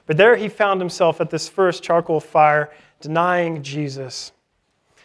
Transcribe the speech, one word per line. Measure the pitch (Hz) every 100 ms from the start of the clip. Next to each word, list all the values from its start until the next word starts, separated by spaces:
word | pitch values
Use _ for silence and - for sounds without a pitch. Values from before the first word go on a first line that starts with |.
| -
But | 156
there | 214 214
he | 208
found | - 202 190
himself | 180 - 170 160
at | 165
this | 160 -
first | - 185 165
charcoal | - 170 170 156
fire, | - 160 151 147 147 - _ _
denying | 147 160 180 180 170 160
Jesus. | 139 143 147 135 127 - - _ _ _ _ _ _ _